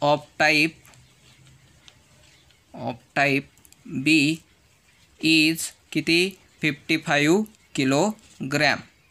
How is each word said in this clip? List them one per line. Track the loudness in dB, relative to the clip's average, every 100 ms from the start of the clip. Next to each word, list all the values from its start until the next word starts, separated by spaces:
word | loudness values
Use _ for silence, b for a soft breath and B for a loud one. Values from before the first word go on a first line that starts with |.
of | -2 -2 -4 -2
type, | 0 2 0 -4 -20 -20 _ _ _ _ -20 _ _ _ -20 -20 _ _ _ _ _ _ _
of | -14 -12 -12 _ -2
type | 0 0 -4 _ -20 _ -12 -6
B | 2 2 2 0 -8 _ _ _ _ _ _ _
is | 0 2 2 -2 -8 -14 _
किती? | -6 0 0 0 -6 _ _
फिफ्टी | -6 -6 -4 -4
फाईव्ह | 0 0 2 2 0 -10 _
किलोग्रॅम. | -4 0 0 0 -4 -14 -14 -8 -2 0 -2 -6 _ _